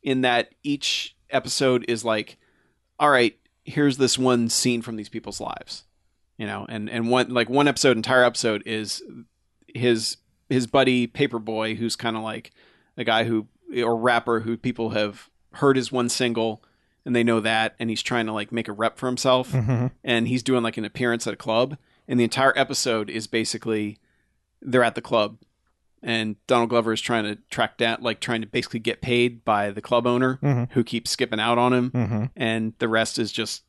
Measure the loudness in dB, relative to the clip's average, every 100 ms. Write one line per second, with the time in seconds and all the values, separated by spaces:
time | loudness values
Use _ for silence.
0 | 0 0 2 2 0 _ -6 -4 -2 -4
1 | -6 _ _ -4 -2 0 2 2 0 -4
2 | -2 -2 -4 -14 _ _ _ _ _ _
3 | 4 4 4 0 _ _ -8 0 2 4
4 | 2 2 2 2 2 0 0 0 -4 -12
5 | -10 -12 -12 -10 -10 -10 -12 -18 _ _
6 | _ _ _ _ -8 -8 -10 -10 -8 -4
7 | 0 2 2 0 2 4 4 4 4 4
8 | 4 6 4 4 -2 -2 -4 -6 -6 -10
9 | -12 -20 -20 _ _ _ _ -2 2 2
10 | 0 -8 _ _ _ -2 2 2 4 4
11 | 0 0 -2 -2 -6 -4 -4 -4 -4 -2
12 | -2 -2 -6 -10 -14 _ _ _ _ -6
13 | 0 2 2 -2 -4 _ -10 -4 -2 0
14 | 2 2 0 -2 -2 -6 -6 -4 -4 -2
15 | -4 -6 -20 _ _ 0 4 4 2 -2
16 | -2 0 0 0 -2 -4 _ _ _ _
17 | -2 2 4 2 2 2 0 _ -6 -4
18 | -2 -2 -2 -4 -6 -6 -6 -2 -2 -2
19 | -6 -2 2 2 2 -2 0 0 -2 -4
20 | -2 0 0 -2 2 2 0 -4 -8 -2
21 | -2 0 -4 -8 0 2 2 -2 _ _
22 | -4 0 2 4 2 4 0 0 0 -2
23 | -2 -6 -4 -4 -2 -6 -4 -2 -2 -8
24 | _ _ _ _ _ _ 0 4 4 0
25 | -2 0 0 -4 _ _ _ _ _ _
26 | -4 -2 -2 -6 2 2 4 2 0 -2
27 | 0 -2 -2 -8 _ -4 -4 _ -2 0
28 | -4 -6 -4 -4 -2 -4 -4 -4 -4 -6
29 | 0 2 2 0 0 0 0 -6 0 0
30 | 2 2 0 0 0 0 0 -2 0 -2
31 | -4 -4 -2 0 0 2 4 2 2 -2
32 | -2 -2 -4 -4 -2 -2 -4 -4 0 2
33 | 0 -2 -4 -4 -6 -8